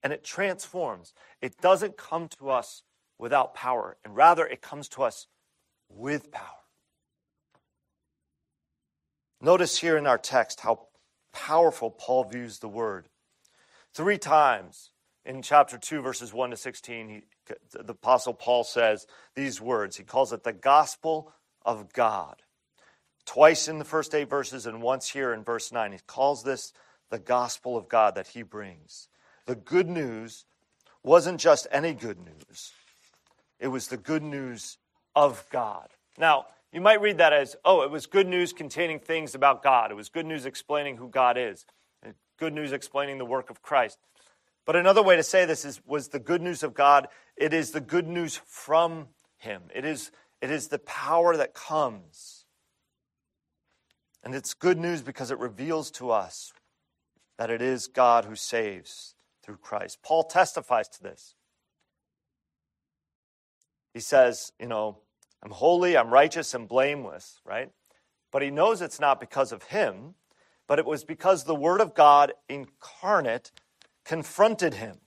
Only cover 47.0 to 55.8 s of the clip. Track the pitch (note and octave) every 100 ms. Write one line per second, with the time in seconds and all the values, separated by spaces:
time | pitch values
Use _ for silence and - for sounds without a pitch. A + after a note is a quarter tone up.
47 | C3+ - _ - D#3 D#3+ D3+ E3 B2+ F3
48 | D#3+ E3+ E3 - - - - D#3 E3+ E3
49 | C#3+ _ _ _ A#2 G2 F2 G#2 C#3 C#3+
50 | - _ _ _ C3 D3+ - - - -
51 | - E3 F3 E3 C#3+ - - D#3 C#3 G#2
52 | E2 _ - - _ _ _ _ _ _
53 | _ _ _ _ _ _ _ _ _ _
54 | _ _ - B2+ - - F3 F3+ E3+ E3+
55 | B2 C3 B2+ B2+ A#2+ G2+ C#3 D#3+